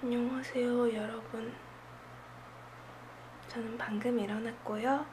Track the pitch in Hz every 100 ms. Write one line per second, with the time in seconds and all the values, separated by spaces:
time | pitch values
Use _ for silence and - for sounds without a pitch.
0 | 254 240 240 262 262 254 240 240 240 220
1 | 214 226 220 226 226 240 - - - -
2 | - - - - - - - - - -
3 | - - - - - 240 226 233 240 208
4 | 240 240 202 214 226 226 - 214 240 277
5 | 302